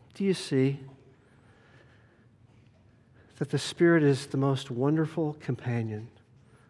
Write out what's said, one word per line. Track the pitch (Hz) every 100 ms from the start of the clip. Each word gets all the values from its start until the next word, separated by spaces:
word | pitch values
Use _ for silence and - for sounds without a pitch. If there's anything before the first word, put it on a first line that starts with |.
| _
Do | -
you | 196
see | 175 - 135 131 139 - - - _ _ _ _ _ _ - - - _ _ _ _ _ _ _ _ _ _ _ _ _ -
that | 147
the | 143
Spirit | - - 170 165
is | 143 135 -
the | 135
most | 139 135 -
wonderful | 120 139 156 156 - 151
companion, | 151 - 123 123 120 110 107 117 - _ _ _ -